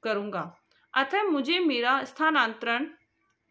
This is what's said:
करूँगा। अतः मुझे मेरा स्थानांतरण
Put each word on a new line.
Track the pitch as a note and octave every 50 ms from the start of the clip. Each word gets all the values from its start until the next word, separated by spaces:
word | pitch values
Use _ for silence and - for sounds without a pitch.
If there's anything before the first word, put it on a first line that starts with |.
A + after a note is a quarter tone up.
| -
करूँगा। | A3+ G#3+ G3+ G3+ G#3 F#3+ F3 D3+ E3+ - _ _ _ _ _ _ _ -
अतः | C4 C4+ C4+ F#4 G4+ G#4+
मुझे | G4 D#4 C#4 B3 C#4+ F4 F#4
मेरा | F4+ D4+ B3+ A#3 A#3 B3 C4+ C4+ C4+
स्थानांतरण | - - - D#4 D#4 D#4 C#4 A#3+ A3 A3 - A3+ A#3 A#3 B3 D4+ D#4+ - - _ _ _ _ _ _ _ _ _ _